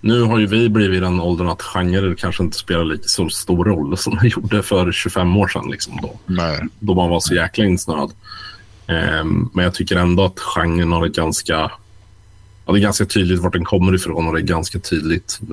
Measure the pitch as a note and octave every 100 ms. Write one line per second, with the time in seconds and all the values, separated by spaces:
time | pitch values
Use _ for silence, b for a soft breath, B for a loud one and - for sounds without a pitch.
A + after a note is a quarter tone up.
0 | A2 A#2+ A2+ A2+ G#2 G#2+ A#2 A2 G2+ F#2
1 | F#2 F2+ E2+ E2+ F2 E2 - F#2 F2+ F#2
2 | G2 F2 F2+ - F2 - - E2+ E2 D#2
3 | - - E2+ - - F2 F#2 F2+ C#2+ F2
4 | - - A#2+ - G#2+ G#2+ - G2 F2+ -
5 | - F#2+ F2+ F#2+ F#2+ - - - - -
6 | - - - F2+ E2+ D2+ - - G#2 F#2
7 | F2 E2+ D#2+ F2 E2 - G#2 F2+ - D#2
8 | C#2+ - B B B B B - - E2
9 | E2 D#2+ D#2+ E2+ E2+ - F2+ F2 - F2+
10 | F2 F2 F#2+ - - - E2 E2 E2+ E2+
11 | E2 D#2+ D#2+ D2 - D#2+ D#2 - - -
12 | - - - - - - - F#2+ G#2 F#2+
13 | G2 G#2+ F2+ F2+ F2 F2 F2 G2 F#2 F#2
14 | - D#2+ E2 D#2+ E2 E2 E2+ F2+ - E2
15 | D#2 E2+ - - -